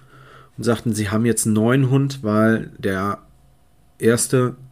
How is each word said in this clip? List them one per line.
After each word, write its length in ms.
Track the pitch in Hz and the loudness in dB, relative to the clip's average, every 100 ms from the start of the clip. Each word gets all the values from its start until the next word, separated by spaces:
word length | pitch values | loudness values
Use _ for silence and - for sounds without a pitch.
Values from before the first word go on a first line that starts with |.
| _ - - - - - | _ -20 -20 -20 -20 -6
und 80 | |
sagten, 300 | 113 110 117 | -2 -2 -2
sie 160 | 104 101 | -4 -2
haben 160 | 110 120 | 0 0
jetzt 180 | 110 | 0
einen 100 | 113 | 0
neuen 360 | 107 117 135 131 | 2 2 2 2
Hund, 320 | 135 139 135 | 2 0 -4
weil 480 | 107 107 110 110 107 - | -2 2 2 2 -4 -8
der 400 | 101 95 101 - - _ _ _ _ _ _ - | -6 -4 -4 -6 -12 _ _ _ _ _ _ -2
erste 580 | 110 120 - 131 123 - - | 0 2 0 0 0 -4 -20